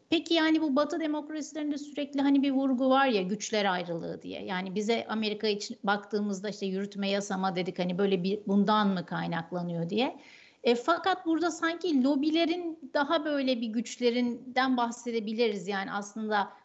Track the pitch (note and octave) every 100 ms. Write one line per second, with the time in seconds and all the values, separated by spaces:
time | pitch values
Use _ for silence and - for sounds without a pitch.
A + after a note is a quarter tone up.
0 | - E4 - E4 D#4+ D#4 D#4 C4 D4 E4+
1 | D#4+ D4+ D4 D#4 C#4 D4+ D4+ D4 - -
2 | C#4+ C#4+ C#4 C#4 C#4 C4+ C4+ B3+ C4 C4
3 | C4+ G#3+ F3+ G#3 - G#3+ G3+ F3+ F3 E3+
4 | E3+ E3 E3 - G#3 F#3 F#3+ F#3 G#3+ A3+
5 | - G#3+ G#3+ G#3+ G#3+ G#3 - A#3 G3 G3+
6 | G3+ G#3+ G#3 F#3+ G#3 G3+ G3 F#3+ G3+ G3+
7 | G3 G3 G3 F#3+ F#3+ F3+ F3+ F3+ F3+ F3+
8 | G3+ F#3+ F3+ G#3 - G3+ G3 G#3+ G3+ F#3
9 | E3+ E3+ E3+ E3 E3 F3+ F3 E3+ E3+ G3+
10 | C4+ - - - - _ B3+ A#3+ - E4+
11 | F#4+ F4+ E4 D#4+ E4+ D#4+ E4 E4+ F#4 C#4+
12 | B3+ D4 D#4 D#4 E4+ F4+ E4+ D#4 B3+ D4
13 | C#4+ E4 D4+ C#4+ C4 B3+ A#3 A3 A3+ -
14 | B3 A#3 A#3+ A#3 - B3 C4 B3+ A#3 A3+
15 | B3 A3+ G#3+ A3 A#3+ G3+ F3 G3+ G3 F#3+
16 | G3+ - G#3+ G#3 G#3 -